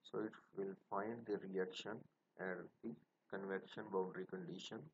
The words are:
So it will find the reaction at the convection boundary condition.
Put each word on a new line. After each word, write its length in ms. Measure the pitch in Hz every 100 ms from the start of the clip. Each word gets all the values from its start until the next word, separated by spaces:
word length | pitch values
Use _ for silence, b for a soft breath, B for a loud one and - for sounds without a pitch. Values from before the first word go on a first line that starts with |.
| -
So 100 | 104
it 120 | 107 - - 98
will 160 | 98 92 _
find 360 | 101 104 117 110
the 120 | 101 95
reaction 440 | 95 92 - 98 113 - _ _ -
at 180 | 92 90 82 _
the 100 | 113 113 _ _ _
convection 540 | 98 98 95 - - 107
boundary 340 | 95 92 92 92
condition. 540 | 92 85 90 - 113 147